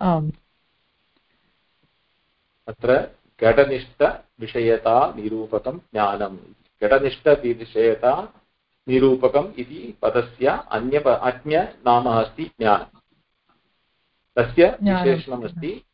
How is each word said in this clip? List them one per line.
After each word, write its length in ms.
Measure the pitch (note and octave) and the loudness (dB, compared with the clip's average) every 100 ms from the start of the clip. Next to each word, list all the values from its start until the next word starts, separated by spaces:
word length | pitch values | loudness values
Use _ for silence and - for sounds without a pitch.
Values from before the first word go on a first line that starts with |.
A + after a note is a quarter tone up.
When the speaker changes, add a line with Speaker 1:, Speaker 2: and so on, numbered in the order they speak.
Speaker 1:
आम्। 300 | F#3+ D#3+ D#3 - _ _ _ _ _ _ _ _ _ _ _ _ _ _ _ _ _ _ _ _ _ _ - | 0 0 -2 -8 _ _ _ _ _ _ _ _ _ _ _ _ _ _ _ _ _ _ _ _ _ _ -18
Speaker 2:
अत्र 500 | G#2+ B2 C3 - _ _ - | -6 2 2 0 _ _ 0
घटनिष्ठविषयतानिरूपकं 2250 | A2+ B2+ C3+ B2+ - - D3 - _ - A2 B2 A2+ A2+ A2+ A#2+ D#3+ A2+ G#2+ A2 A2 G#2 B2+ E3+ | 4 4 4 0 -8 -2 -2 -2 _ -16 -8 -2 0 0 2 2 2 -4 -8 -8 -6 -6 -6 -12
ज्ञानम्। 600 | _ G#2+ G2+ G2+ G2 F#2 - _ _ - | _ -2 -2 -2 -8 -10 -20 _ _ -4
घटनिष्ठविषयतानिरूपकम् 2750 | G#2+ C3+ C3+ - D#3 C#3+ B2 A#2 A#2 A2 A2+ A2 B2 D#3 G#3+ _ _ _ _ _ - C3 C3+ B2+ B2+ C#3+ G#3 - | 2 2 0 0 2 2 0 -6 -6 0 2 2 0 0 -6 _ _ _ _ _ -2 4 4 4 2 0 -2 -10
इति 400 | A#2+ D#3+ - - | -14 -14 -16 -4
पदस्य 440 | A2 A#2+ A#2 - C3 | -2 -2 -4 -2 -2
अन्य 520 | A#3+ - A2 B2 D3 | -2 -6 -6 -2 0
प-, 100 | C#3 | 0
अन्य 680 | A#2 B2+ - D3+ D#3+ G#3+ - B2 | 0 -2 -4 -4 -4 -4 -4 0
नाम 200 | B2 B2 | 2 2
अस्ति 380 | A2+ A2 - | -2 -2 -8
ज्ञानम्। 540 | D#3+ - A2 F#2+ - _ _ _ _ _ _ _ _ _ _ _ _ _ _ B2 | -14 -4 0 0 -2 _ _ _ _ _ _ _ _ _ _ _ _ _ _ -2
तस्य 420 | A#2 - F3 - | 0 4 4 4
Speaker 1:
ज्ञानम्। 260 | G3+ F#3 E3+ | -2 0 0
Speaker 2:
विशेषणमस्ति 760 | - C#3 B2 G#2+ E2+ E3 A#3+ _ | 0 -4 -10 -10 -10 -10 -12 _